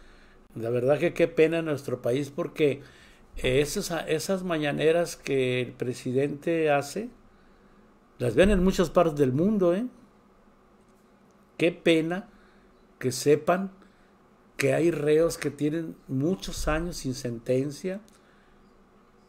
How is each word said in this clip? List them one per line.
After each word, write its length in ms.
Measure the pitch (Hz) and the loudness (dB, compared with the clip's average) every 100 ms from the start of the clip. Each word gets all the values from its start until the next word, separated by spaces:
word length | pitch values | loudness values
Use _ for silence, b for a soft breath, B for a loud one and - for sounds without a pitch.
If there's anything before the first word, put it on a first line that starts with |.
| B B B B - - | B B B B -18 -8
La 160 | 113 | -4
verdad 260 | 123 123 143 | 0 2 2
que 160 | 165 | 0
qué 140 | - 165 | 2 0
pena 320 | 165 160 165 | 4 4 2
en 60 | 160 | -2
nuestro 360 | 139 - 127 | -6 -6 -6
país, 300 | 127 127 143 | -2 -2 -4
porque 500 | - 170 - 151 127 B B B B - - | -6 -8 0 0 0 B B B B -18 -4
esas, 680 | 127 127 147 - - 165 - | 0 2 0 -2 -6 -6 -2
esas 360 | 156 - 190 | -4 -2 -4
mañaneras 720 | 185 160 147 147 151 165 170 - | -2 -2 -2 0 2 2 0 -4
que 460 | - 139 127 127 | -4 0 0 0
el 100 | 123 | -4
presidente 1000 | 127 127 123 131 127 143 147 - 165 156 | -6 -6 -6 -4 0 -2 -2 -2 0 2
hace, 400 | 143 139 185 240 - - b b b b b b _ _ _ | 0 -2 -8 -10 -14 -20 b b b b b b _ _ _
las 160 | 123 | -2
ven 160 | 113 185 | 4 4
en 140 | 202 | 4
muchas 260 | 185 185 170 | 4 2 2
partes 280 | 185 165 147 | 4 2 4
del 160 | 139 | 2
mundo, 420 | 127 185 214 175 180 | 2 2 2 2 2
¿eh? 100 | 247 - - _ _ _ _ _ _ _ _ _ _ _ _ _ _ - | -2 -10 -20 _ _ _ _ _ _ _ _ _ _ _ _ _ _ -2
Qué 140 | 156 | -2
pena 560 | 170 - 165 160 180 - b b b b b _ _ | 2 2 2 2 -4 -8 b b b b b _ _
que 140 | 127 | -4
sepan 600 | 123 143 151 147 180 190 - b b b b _ _ _ - | 0 2 4 4 0 -2 -10 b b b b _ _ _ -4
que 160 | 139 | 0
hay 180 | 139 165 | 2 2
reos 460 | 156 147 151 165 - | 0 2 4 2 0
que 140 | 147 | -6
tienen 440 | - 147 160 160 - - | -4 -4 -4 -8 -12 -8
muchos 600 | 135 147 190 - 170 - | -2 -2 -2 -6 -6 -4
años 300 | 156 175 165 | -4 -4 -8
sin 160 | 131 | -8
sentencia. 880 | 127 123 117 117 131 143 143 185 190 - b b b b b b _ _ _ _ _ | -6 -8 -8 -2 0 -2 -6 -8 -10 -12 b b b b b b _ _ _ _ _